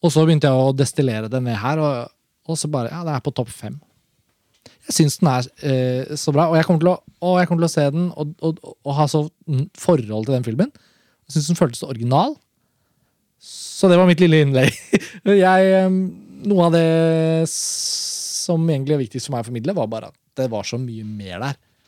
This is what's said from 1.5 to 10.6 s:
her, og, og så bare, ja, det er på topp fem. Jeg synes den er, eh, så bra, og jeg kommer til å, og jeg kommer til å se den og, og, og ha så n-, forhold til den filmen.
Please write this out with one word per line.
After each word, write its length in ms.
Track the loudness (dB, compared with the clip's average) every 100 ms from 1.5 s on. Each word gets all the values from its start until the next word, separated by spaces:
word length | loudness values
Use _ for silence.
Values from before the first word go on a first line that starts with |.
| -4
her, 220 | -2 -2
og, 300 | -2 -2 -8 _ _ _ -10
og 80 | -6
så 100 | -4
bare, 200 | -4 -4
ja, 80 | -8 -6
det 80 | -6
er 80 | -6
på 80 | -6
topp 140 | -8
fem. 280 | -8 -14 -14 _ _ _ _ _ _ _ _ -20 _ _
Jeg 80 |
synes 240 | 0 0 2
den 100 | 0
er, 160 | 0 -4 _ -4
eh, 480 | -2 -2 -4 -6 -8
så 140 | -2
bra, 120 | 0 2
og 40 | 2
jeg 100 | 2
kommer 160 | 2
til 80 | 2
å, 40 | 0 _ _ 0
og 100 | 2
jeg 100 | 2
kommer 140 | 0 0
til 40 |
å 40 |
se 100 | 0 0
den 140 | 0 -4
og, 220 | -4 -10 -4 -4
og, 160 | -6 -10 -14 -6
og 100 | 0
ha 80 | 2
så 140 | 0 -4 _ -6
n-, 180 | -4 -4 -6
forhold 500 | 2 2 2 -6 -2
til 60 | -2
den 80 | -2
filmen. 260 | -2